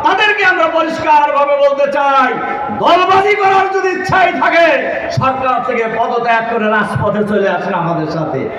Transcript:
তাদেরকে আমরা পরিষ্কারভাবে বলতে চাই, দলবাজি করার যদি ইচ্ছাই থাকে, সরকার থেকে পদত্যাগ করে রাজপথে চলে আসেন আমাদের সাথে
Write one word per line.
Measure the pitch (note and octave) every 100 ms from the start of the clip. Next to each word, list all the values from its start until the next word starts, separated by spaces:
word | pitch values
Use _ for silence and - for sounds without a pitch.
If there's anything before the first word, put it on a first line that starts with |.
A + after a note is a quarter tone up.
তাদেরকে | - F#4+ G#4+ G#4 F#4+
আমরা | F4 D#4+
পরিষ্কারভাবে | D#4+ D#4+ D4+ D#4 D4+ D4 C#4+ C#4+ C#4+ C#4
বলতে | C#4 C#4
চাই, | C#4+ C#4 C4+ - - - - - -
দলবাজি | C#4 F4 F#4 F#4+ G4+ G4+
করার | F#4+ G4 F#4+
যদি | G4 F#4 -
ইচ্ছাই | - F#4 F4
থাকে, | C4 E4 E4+ E4 C#4+ - - -
সরকার | - C4 C4 C4 -
থেকে | - A3+ A3+ A3+
পদত্যাগ | A#3+ A#3+ A#3 A3+ A3+
করে | A#3 G#3+
রাজপথে | G#3+ F3 G#3 G#3 G3+ G#3
চলে | G#3 G3
আসেন | F3+ F#3+
আমাদের | F#3 E3 E3 D#3
সাথে | E3 D3+ C3+ -